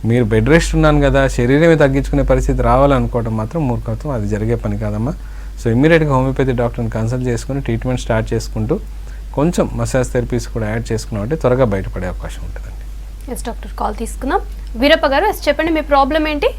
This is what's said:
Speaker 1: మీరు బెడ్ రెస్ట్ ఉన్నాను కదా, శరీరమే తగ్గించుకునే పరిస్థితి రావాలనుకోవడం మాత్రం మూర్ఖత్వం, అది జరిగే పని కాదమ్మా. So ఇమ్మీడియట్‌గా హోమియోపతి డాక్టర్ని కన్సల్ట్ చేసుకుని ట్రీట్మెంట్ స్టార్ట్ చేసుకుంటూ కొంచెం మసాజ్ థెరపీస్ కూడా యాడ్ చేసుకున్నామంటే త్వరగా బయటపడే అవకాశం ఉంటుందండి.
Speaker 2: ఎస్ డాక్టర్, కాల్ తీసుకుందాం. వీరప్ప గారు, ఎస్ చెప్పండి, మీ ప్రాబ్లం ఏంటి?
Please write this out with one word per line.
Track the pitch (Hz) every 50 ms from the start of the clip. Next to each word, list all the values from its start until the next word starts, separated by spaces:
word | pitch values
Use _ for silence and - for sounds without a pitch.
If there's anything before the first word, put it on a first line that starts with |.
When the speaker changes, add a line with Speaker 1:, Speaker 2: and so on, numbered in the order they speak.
| - 110
Speaker 1:
మీరు | 117 123 123
బెడ్ | 104 113 110 110 127
రెస్ట్ | 151 165 - - -
ఉన్నాను | 160 156 151 151 147
కదా, | 143 139 131 139 135
శరీరమే | 131 - - 123 120 135 147 165 170 165
తగ్గించుకునే | 151 156 135 135 139 135 - - 143 131
పరిస్థితి | - 131 127 123 - 135 127 120 117
రావాలనుకోవడం | 120 131 139 143 139 127 120 113 - 123 113 117 110
మాత్రం | 110 110 110 - 170 151
మూర్ఖత్వం, | 127 117 113 - - 113 107 - 151 139
అది | 117 104
జరిగే | 101 104 104 110 113 120
పని | 113 - 113 104
కాదమ్మా. | 104 110 104 104 107 113 135 180 - - - - - - - - - -
So | 120 113
ఇమ్మీడియట్‌గా | 120 139 160 170 160 160 147 139
హోమియోపతి | 131 131 135 131 - 139 131
డాక్టర్ని | 127 117 120 117 - - 117 113
కన్సల్ట్ | 113 113 110 113 123 127 123
చేసుకుని | 123 120 110 - - 135 139
ట్రీట్మెంట్ | 135 - 117 117 - 127 127 123
స్టార్ట్ | - - 117 110 110 - 117
చేసుకుంటూ | 113 - - - 117 110 107 156 220 - - - - - - - - - - -
కొంచెం | 135 143 170 175 - 170 - 113
మసాజ్ | 117 117 113 - 131 123 123 -
థెరపీస్ | 127 120 120 123 120 -
కూడా | - - 117 110
యాడ్ | 104 107 117 110 -
చేసుకున్నామంటే | 113 107 - - 123 104 101 120 156
త్వరగా | 160 - 123 127 127 135
బయటపడే | 113 101 95 95 - - 95 92
అవకాశం | 92 - - - - - - -
ఉంటుందండి. | - - - - - - - - - - - - - - - - - 247
Speaker 2:
ఎస్ | 226 -
డాక్టర్, | 240 220 - - - - -
కాల్ | - 214 214
తీసుకుందాం. | - 233 220 - - - 262 330 415 - - - - - - -
వీరప్ప | 220 247 285 320 320 320
గారు, | 294 269 285 370
ఎస్ | 427 381 - -
చెప్పండి, | 302 285 294 311 339
మీ | 330 311
ప్రాబ్లం | 294 - 285 269 277 262 302 320 311
ఏంటి? | 311 302 294 - 480 -